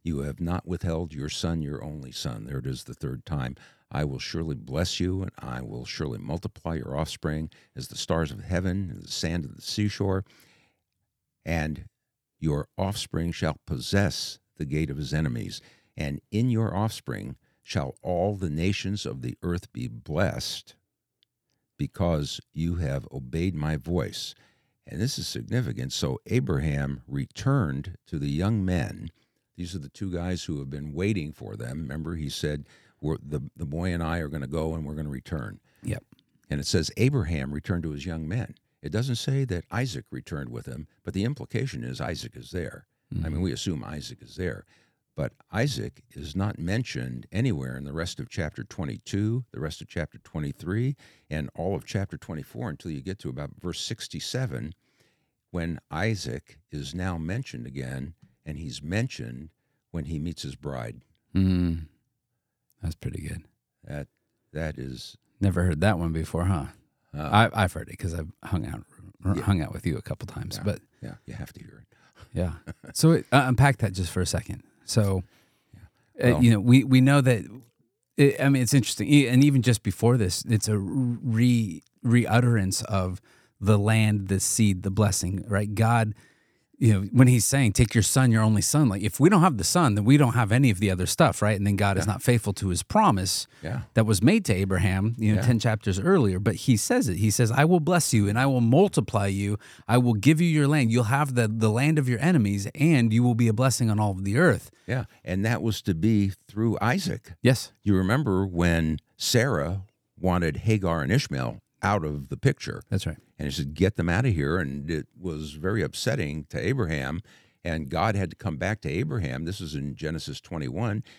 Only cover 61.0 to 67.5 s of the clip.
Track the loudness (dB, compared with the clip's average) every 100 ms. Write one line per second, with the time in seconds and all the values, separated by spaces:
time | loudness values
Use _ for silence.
61 | -20 _ _ 2 4 4 2 0 -6 _
62 | _ _ _ _ _ _ _ _ -8 -6
63 | -8 -8 -8 -10 -14 _ _ _ -12 -12
64 | -12 _ _ _ _ -8 -6 -6 -10 -12
65 | -14 -20 _ 0 2 4 2 4 2 2
66 | 0 -2 -2 -2 0 0 -2 -12 _ _
67 | _ -8 2 4 4